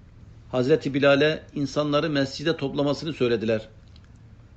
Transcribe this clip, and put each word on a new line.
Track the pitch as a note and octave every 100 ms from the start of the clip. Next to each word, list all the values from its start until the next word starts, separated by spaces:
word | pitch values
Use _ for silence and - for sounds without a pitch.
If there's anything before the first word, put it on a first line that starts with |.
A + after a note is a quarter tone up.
| - - - - -
Hazreti | B2+ B2 D#3 C#3+
Bilal'e | C3+ C#3 C#3 D3+ D#3 - D3+
insanları | C#3 D3 D3 D3 D#3+
mescide | C#3+ C3+ - D3 D#3
toplamasını | C#3 C#3 C#3+ C#3 D#3+
söylediler. | - B2 A#2 A2 G#2+ - - - - - - - - -